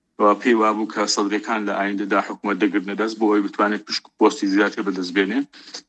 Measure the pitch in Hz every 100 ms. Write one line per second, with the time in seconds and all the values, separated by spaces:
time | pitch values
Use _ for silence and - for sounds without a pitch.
0 | _ - 107 104 127 113 107 107 110 113
1 | 101 - 101 104 104 113 101 95 98 101
2 | 104 101 - 101 104 98 104 101 95 101
3 | 110 110 110 104 98 - 104 104 - -
4 | - - 107 - 101 98 101 98 98 92
5 | 90 87 98 117 143 - - -